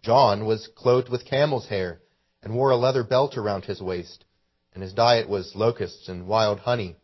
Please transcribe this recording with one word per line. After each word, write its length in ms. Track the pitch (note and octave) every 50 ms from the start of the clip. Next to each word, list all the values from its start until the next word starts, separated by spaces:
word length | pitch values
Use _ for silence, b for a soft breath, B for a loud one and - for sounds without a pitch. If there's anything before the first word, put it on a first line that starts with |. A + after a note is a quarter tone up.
John 440 | - A#2 A#2 C3+ C3+ A2 G2+ G#2 A2
was 240 | G#2+ A2 G#2+ - -
clothed 400 | _ _ - B2+ B2 B2+ C3 B2
with 160 | A#2+ B2 -
camel's 420 | - - C3+ D3 D3+ C#3 A#2+ -
hair, 320 | - A2 G2 F#2 F2 E2+ E2 _ _ _ _ _ _ _ _
and 140 | - G#2 A2+
wore 160 | A#2+ C3+ C3+
a 60 | C3
leather 260 | A#2+ B2 C3 C3 C3+ A#2
belt 320 | G#2+ B2+ B2+ C#3 C3+ -
around 300 | B2+ G#2 G#2+ G2+ F#2+ F2+
his 160 | - G2 -
waist, 420 | F#2+ F#2 F2+ F2+ E2+ - - - _ _ _ _ _ _ _ _ _ _ _
and 80 | F#2
his 120 | G2 F#2 F#2
diet 340 | A2+ A#2 A#2+ A#2+ A#2 A2
was 260 | - G2+ G2 F2+ - -
locusts 540 | G2 G#2+ A#2 A#2 - G2+ F2 - - -
and 200 | - F#2 F2 F2
wild 340 | F#2 G#2+ A2+ A2 G#2 G#2 F#2
honey. 340 | - A#2+ B2 A#2+ G2+ F2+ E2 _